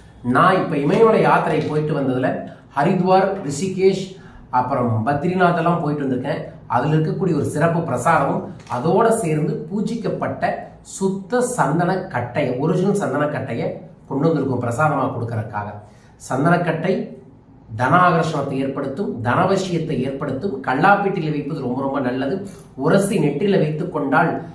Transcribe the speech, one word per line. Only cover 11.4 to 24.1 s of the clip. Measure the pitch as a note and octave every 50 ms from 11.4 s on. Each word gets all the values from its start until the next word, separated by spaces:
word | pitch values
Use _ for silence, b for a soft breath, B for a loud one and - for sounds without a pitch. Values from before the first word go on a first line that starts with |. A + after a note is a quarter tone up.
சந்தன | B3 - - - C#3+ D3 D#3 F3 F3 F#3 F#3+
கட்டை, | F#3+ - - - A#2+ - - - D#3 C#3+ B2 -
ஒரிஜினல் | - D3+ E3+ - - F#3 G#3 -
சந்தன | - - B2 B2+ - D3+
கட்டையை | D3 C#3+ B2 A#2 A#2+ A#2+ B2 - - - - - - - - -
கொண்டு | - C3+ C3+ D#3
வந்திருக்கோம் | E3 D#3+ C#3+
பிரசாதமா | B2+ - B2 G#2+ A2 A#2 A#2
கொடுக்கறதுக்காக. | - D#3 D3+ C#3+ C3+ B2 A#2 A2+ A2+ A2+ A#2 A#2 G#2+ - - A2 G#2 G#2 G#2 G#2 - B B B B B B B B - -
சந்தனக்கட்டை | B2+ C3+ D3+ E3+ F3 E3 - C#3+ - - - F#3+ G#3+ A#3+ - - - - - - - - _ - - - - - A2
தன | G#2+ B2 C3+ E3+
ஆகர்ஷணத்தை | F3+ C#3+ C#3 C3+ - - - - C#3+ - -
ஏற்படுத்தும், | C3 C3+ C#3 - - D3 - - - G3 G3+ B3 - A2 A2
தனவசியத்தை | A#2+ C3 D#3 F#3 F#3 G3 F#3+ - F3+ E3+ D#3 - - C#3+ A#2+
ஏற்படுத்தும். | B2+ C#3 C3+ - D3+ C3 - - G3 G3+ C3+ - -
கல்லாப்பீட்டில | - - D3 F3+ G3+ G#3 G3 G3 F#3+ - F3 D#3 D3+
வைப்பது | D3 C#3 - - D3+ C3
ரொம்ப | B2+ A#2+ A#2+ C3+
ரொம்ப | C#3 C3+ C3+ C3+
நல்லது. | B2 B2 B2+ C3+ C3 - F#3+ - B B B B B B B
உரசி | B2+ C#3 D#3+ G3+ G3 G3+ A3 A#3
நெற்றில | E3 D3+ C#3+ C#3+ - G3+ G3+
வைத்துக் | F3+ D#3 D3+ D3+ D3+ - E3+ - -
கொண்டால் | D3 C#3 -